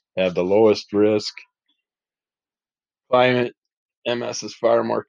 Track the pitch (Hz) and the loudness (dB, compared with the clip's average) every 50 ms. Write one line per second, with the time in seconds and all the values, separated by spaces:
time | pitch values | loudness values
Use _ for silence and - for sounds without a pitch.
0 | _ _ _ 92 92 92 85 87 90 92 98 107 113 110 101 104 - - 104 101 | _ _ _ -4 -2 -2 -2 -2 -2 0 2 4 4 4 2 0 -2 -4 -2 0
1 | 104 107 107 107 - - - - - _ _ _ _ _ _ _ _ _ _ _ | 2 2 2 0 -2 -6 -12 -18 -20 _ _ _ _ _ _ _ _ _ _ _
2 | _ _ _ _ _ _ _ _ _ _ _ _ _ _ _ _ _ _ _ _ | _ _ _ _ _ _ _ _ _ _ _ _ _ _ _ _ _ _ _ _
3 | _ - 127 123 127 127 127 123 120 120 - _ _ _ _ _ _ _ _ _ | _ -2 2 2 2 2 2 0 -2 -4 -6 _ _ _ _ _ _ _ _ _
4 | - 120 120 120 120 117 117 - 107 107 - - - 113 117 117 113 113 110 107 | -8 -6 -6 -6 -6 -8 -10 -10 -12 -14 -8 -4 0 0 2 2 0 -2 -4 -6
5 | - | -6